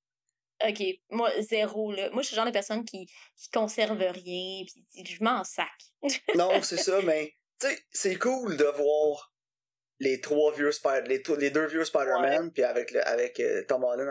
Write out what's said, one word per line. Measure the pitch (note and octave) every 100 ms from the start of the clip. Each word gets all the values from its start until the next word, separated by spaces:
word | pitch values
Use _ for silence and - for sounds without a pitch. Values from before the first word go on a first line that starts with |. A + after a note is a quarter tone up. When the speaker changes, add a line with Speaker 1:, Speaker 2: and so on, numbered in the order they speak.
| _ _ _ _ _ _ A3
Speaker 1:
Ok, | G#3 F#3+ F#3 _
moi, | G#3+ A#3 -
zéro, | G#3+ A3 G#3 G#3+ G#3+
là. | G3 G3
Moi, | A3+
je | C4+
suis | A3
le |
genre | A#3
de |
personne | G#3+ G3+ A3
qui, | A3+ G3 F3+ - - _
qui | -
conserve | A#3 G#3+ A3+ G#3+ G#3
rien, | F#3 F3+ F3+ F3+ F#3 F#3+ F#3
pis | - _ F#3 F3+
je | F3
m'en | A3 A#3+ F#3
sac. | - D#3+ - - _
<laughs> | C#4+ C4+ - E3+
Speaker 2:
Non, | F3+ F3+
c'est | - E3+
ça, | - F#3+
mais, | F3+ D#3 D3+ - _ _
tu | C4+
sais, | - -
c'est | - G3 F3+
cool | B3 C4 A#3 D3
de | C#3+
voir | C#3+ D3 D3+ D3+ C#3+ - _ _ _ _ _ _ _
les | C3+ B2+
trois | - D3 D3+
vieux | D3 D3
Spider-, | C#3+ C#3+ C3+ A#2+
les | C3
to-, | C3+ D3
les | C#3
deux | D3 D#3
vieux | D#3+
Spider-Man, | D#3+ D3+ C3+ B2+ C3+ D3+ E3
Speaker 1:
Ouais. |
Speaker 2:
puis | D#3+
avec | B2+ A#2+ A#2+
le, | A#2+ -
avec, | A#2+ B2 B2
euh, | A#2+ G2 -
Tom | C3
Holland | B2 B2 C#3